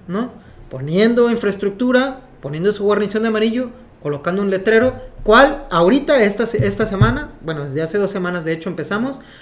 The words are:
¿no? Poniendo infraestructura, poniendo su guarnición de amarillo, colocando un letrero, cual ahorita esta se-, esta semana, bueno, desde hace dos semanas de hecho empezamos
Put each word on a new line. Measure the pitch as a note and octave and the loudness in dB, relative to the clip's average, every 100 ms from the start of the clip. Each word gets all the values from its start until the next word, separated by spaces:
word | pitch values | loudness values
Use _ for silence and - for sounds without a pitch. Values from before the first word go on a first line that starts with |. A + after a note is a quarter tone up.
| - | -8
¿no? | F#3+ B3 - - - - | -6 -6 -10 -20 -20 -14
Poniendo | C3 C#3+ F3+ A3+ A#3 A#3+ | -10 -2 2 4 4 2
infraestructura, | A3+ G#3 F#3+ G3+ G3 B3+ B3+ C4+ - - - | 2 -2 -2 -4 -2 0 2 0 -6 -18 -14
poniendo | C#3+ D3+ G3 | -10 -2 -2
su | G#3 | 0
guarnición | G3+ G#3 G3+ G#3+ | 0 0 0 -2
de | A3+ | 0
amarillo, | G#3+ A3+ A#3+ B3 - - - | 0 0 0 -6 -10 -20 -10
colocando | D3 C#3+ F3 F#3+ | -8 -4 -4 -2
un | G3+ | -2
letrero, | F#3+ G#3+ A3+ B3+ - - - | 0 2 2 2 -2 -16 -6
cual | G#3 A3+ C#4+ D4 - | 4 6 6 2 -2
ahorita | E3+ F3+ C#4 D4+ C#4 | 2 4 4 2 2
esta | G#3 G3+ A3+ | 2 0 -2
se-, | G#3 G#3 | 0 -2
esta | G3 G#3 | 0 -2
semana, | G3 A3 C4 D4 - | 2 2 2 -8 -12
bueno, | D#3+ D#3 | -10 -8
desde | C#3+ C#3 | -6 -6
hace | D#3+ G#3 | -4 -2
dos | G3 | -2
semanas | G3+ F3+ F3 | -2 -4 -4
de | D#3+ | -4
hecho | E3 F#3+ | -6 -6
empezamos | D#3+ D3 G3+ C4 C4+ - - | -8 -4 -4 -4 -6 -18 -20